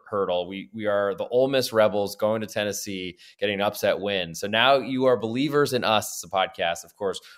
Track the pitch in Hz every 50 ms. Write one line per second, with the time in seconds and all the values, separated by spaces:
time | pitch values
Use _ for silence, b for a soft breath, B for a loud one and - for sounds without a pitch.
0 | - - 107 101 98 90 90 90 87 90 98 98 - - 107 110 107 104 101 101
1 | 101 101 95 82 - - 120 127 131 135 139 131 123 - 113 110 107 107 98 104
2 | 101 95 - - 107 107 110 107 110 98 - 107 104 104 98 - - 107 98 92
3 | 90 90 87 B B B B - 101 104 101 95 101 107 104 - - 190 78 -
4 | 95 101 101 95 90 82 82 - 101 101 107 113 120 135 139 135 110 123 135 127
5 | 131 127 123 104 113 113 117 131 143 151 139 147 143 117 131 120 80 104 110 104
6 | 101 - - - - 85 - 95 92 90 - - 90 85 85 - - 85 _ -
7 | 101 95 87 B B B B